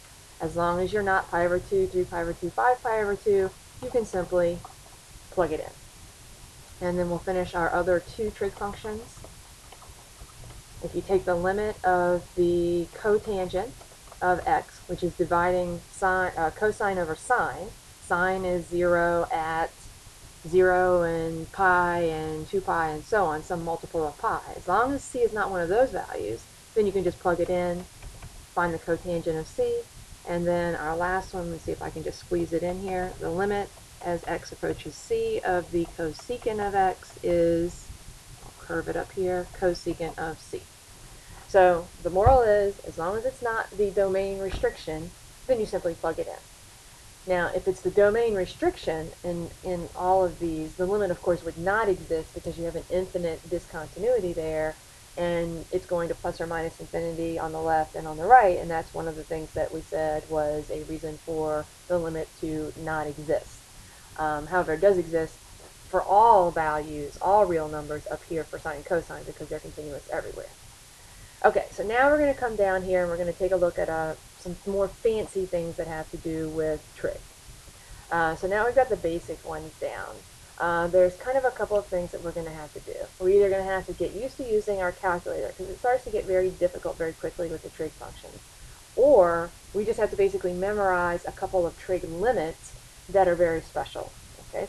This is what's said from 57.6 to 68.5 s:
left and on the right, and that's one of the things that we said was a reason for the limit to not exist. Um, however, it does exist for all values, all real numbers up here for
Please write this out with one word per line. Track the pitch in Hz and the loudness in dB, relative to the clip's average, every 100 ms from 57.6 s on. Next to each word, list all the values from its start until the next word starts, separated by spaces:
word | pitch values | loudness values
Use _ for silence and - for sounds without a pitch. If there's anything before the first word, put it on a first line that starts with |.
left | 160 160 156 | 2 2 2
and | 160 160 | -4 -8
on | 156 | -2
the | 180 | 8
right, | 247 208 175 | 10 10 4
and | 165 | 0
that's | 165 - | -4 -4
one | 165 160 | -6 -6
of | 156 | -6
the | |
things | 147 160 156 | -6 -6 -4
that | 156 151 | -2 -2
we | 160 | -4
said | - 160 156 151 156 | -6 -2 0 -2 -2
was | 156 151 151 151 | 0 0 -2 -4
a | 151 151 | -8 -6
reason | 156 156 151 | -8 -8 -10
for | - 160 156 151 151 - - | -6 -4 -2 -2 -6 -14 -2
the | 175 | -2
limit | 165 160 151 - | -2 -4 -8 -8
to | 160 156 151 - | -6 -4 -6 -8
not | 160 156 147 | -4 -4 -4
exist. | 147 151 165 - - - - - - - - | -6 -2 -2 -2 -20 -20 -20 -20 -20 -18 -4
Um, | 156 151 151 | -2 -2 -2
however, | 180 160 | 0 0
it | 156 | 4
does | 196 185 | 6 4
exist | 160 165 160 - - - - - - | 2 -2 -2 -8 -20 -20 -20 -20 -2
for | 185 | -2
all | - 196 233 208 175 | 6 8 10 10 8
values, | 165 156 151 156 151 143 - | 2 0 0 -4 -6 -8 -2
all | 165 208 190 | 4 6 6
real | 165 156 | 2 -2
numbers | 151 147 151 - | -6 -6 -8 -6
up | 147 | -10
here | - 160 | -6 -6
for | 151 | -6